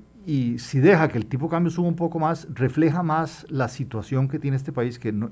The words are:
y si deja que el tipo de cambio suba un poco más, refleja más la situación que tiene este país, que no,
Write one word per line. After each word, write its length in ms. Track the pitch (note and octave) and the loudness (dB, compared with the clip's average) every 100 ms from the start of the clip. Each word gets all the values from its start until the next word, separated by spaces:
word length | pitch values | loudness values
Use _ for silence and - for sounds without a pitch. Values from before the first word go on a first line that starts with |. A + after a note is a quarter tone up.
| - - F#3 | -12 -16 -4
y 340 | C#3+ A#2+ A#2+ | 0 0 -2
si 200 | - C3+ | -2 4
deja 280 | D3+ F3 D#3 | 6 6 4
que 100 | A#2+ | 0
el 80 | G#2+ | -2
tipo 200 | B2+ E3 | -2 -2
de 60 | |
cambio 200 | E3 E3+ | 0 0
suba 160 | E3+ F3 | 0 -2
un 80 | E3 | 0
poco 240 | E3+ E3+ | -2 0
más, 300 | D#3 E3 - | 0 -2 -6
refleja 480 | C#3 C3 C#3 D#3+ E3 | -2 0 4 2 2
más 440 | E3+ D#3 D#3+ - - | 0 0 -2 -6 -8
la 200 | C3+ B2+ | -4 -2
situación 580 | - C3 A2+ G2 C3 C3 | -4 -6 -6 -2 0 0
que 120 | C#3+ | -2
tiene 180 | C#3 C3+ | -2 -2
este 160 | C3+ | -4
país, 260 | B2+ A#2+ B2 | -2 -4 -2
que 140 | A#2 | -4
no, 160 | G#2 A2+ | -2 -2